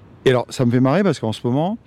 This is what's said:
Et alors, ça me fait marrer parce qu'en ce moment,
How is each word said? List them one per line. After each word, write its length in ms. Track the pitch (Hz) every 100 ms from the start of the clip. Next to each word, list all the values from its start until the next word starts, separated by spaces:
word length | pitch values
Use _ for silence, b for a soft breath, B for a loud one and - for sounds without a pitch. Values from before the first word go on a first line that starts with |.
| - - 131
Et 40 |
alors, 160 | 123 117
ça 160 | - 120
me 60 |
fait 80 | 123
marrer 240 | 131 160
parce 160 | 202 139
qu'en 140 | 110
ce 120 | 110 123
moment, 320 | 131 170 226